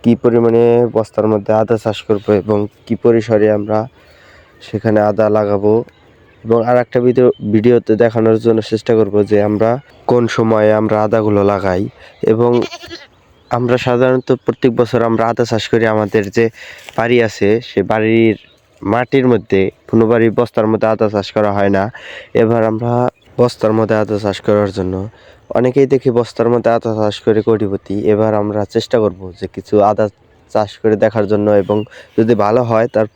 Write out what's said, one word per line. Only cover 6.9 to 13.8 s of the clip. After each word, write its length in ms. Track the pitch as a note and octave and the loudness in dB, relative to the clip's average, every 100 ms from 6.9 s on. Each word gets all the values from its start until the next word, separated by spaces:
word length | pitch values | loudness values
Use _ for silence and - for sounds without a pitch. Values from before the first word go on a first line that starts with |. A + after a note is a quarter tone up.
| B2 | 0
ভিডিও, 280 | B2 B2 B2 - G#2+ | 2 2 2 0 -2
ভিডিওতে 420 | G#2+ A#2 A#2+ - G#2+ | 2 4 2 0 0
দেখানোর 400 | A#2 A2+ A2 A2 | 0 2 0 2
জন্য 180 | A#2 A2 | 0 -2
চেষ্টা 300 | G#2 A2 - | -2 -6 -2
করব 200 | A2+ G2+ G#2 | 0 0 0
যে 160 | G#2 G#2 | 0 0
আমরা 280 | G#2 G#2 A2 B2+ _ - - | 0 0 0 -2 _ -12 -2
কোন 160 | B2 A#2 | 0 0
সময়ে 420 | - A2 A2 G#2+ | -2 0 2 2
আমরা 240 | G#2+ G#2+ G#2+ | 2 0 0
আদাগুলো 380 | G#2+ A2+ G#2+ G2+ | 0 0 0 0
লাগাই। 380 | G2+ G2+ F#2+ F#2 A2+ _ - _ | 0 0 -2 -2 -4 _ -20 _
এবং 300 | - A2+ A#2+ A#2+ - - - E4+ - _ _ _ _ | -2 2 2 0 -2 -12 -18 -20 -20 _ _ _ _
আমরা 260 | A#2+ B2 | -4 -2
সাধারণত 500 | B2 | -2